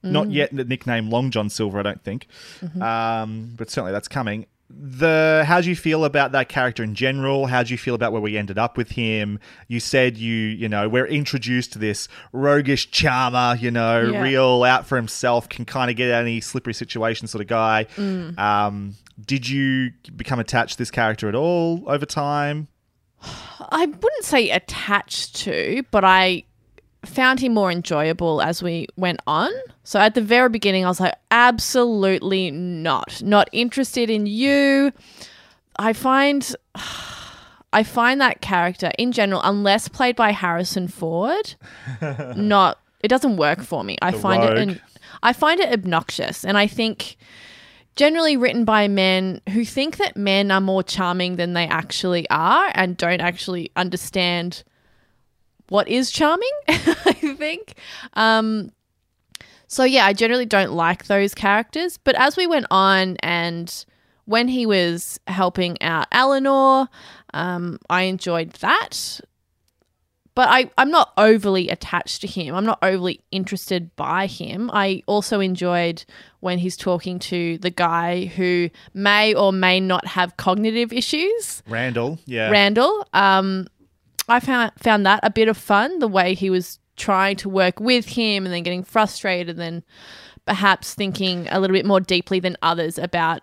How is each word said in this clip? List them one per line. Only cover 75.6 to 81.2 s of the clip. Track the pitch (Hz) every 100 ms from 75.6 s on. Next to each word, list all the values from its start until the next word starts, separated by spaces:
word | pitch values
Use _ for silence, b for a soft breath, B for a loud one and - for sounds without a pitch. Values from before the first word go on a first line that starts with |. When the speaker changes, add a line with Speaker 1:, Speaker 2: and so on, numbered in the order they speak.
| 175 175 170 170 - B B B
Speaker 2:
when | 185 180
he's | 180 -
talking | - 175 180 180
to | - 180 170 165
the | 180
guy | 175 175 170 170 175 185
who | 175 180 175 170 B B
may | 190 202 208 214
or | 214 196
may | 190 185 185
not | 190 180 -
have | 190 180 -
cognitive | - 190 220 226 233
issues. | 233 - 302